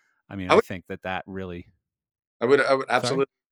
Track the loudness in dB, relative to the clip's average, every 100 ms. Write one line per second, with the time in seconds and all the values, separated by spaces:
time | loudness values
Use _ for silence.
0 | _ _ -14 -6 0 2 2 -6 -12 -10
1 | -8 -8 -8 -10 -10 -12 -14 _ _ _
2 | _ _ _ -4 4 4 4 0 2 0
3 | 2 0 -2 _ _